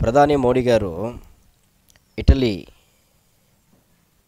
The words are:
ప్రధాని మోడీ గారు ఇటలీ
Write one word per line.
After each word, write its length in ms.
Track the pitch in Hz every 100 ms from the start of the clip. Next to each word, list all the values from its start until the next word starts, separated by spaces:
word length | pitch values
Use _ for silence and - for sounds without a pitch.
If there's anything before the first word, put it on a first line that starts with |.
ప్రధాని 360 | 110 127 147 147
మోడీ 260 | 123 127
గారు 560 | 123 113 101 82 107 - - _ _ _ _ _ _ _ _ -
ఇటలీ 480 | 107 135 123 92 - _ _ _ _ _ _ _ _ _ _ _ _ _ _ _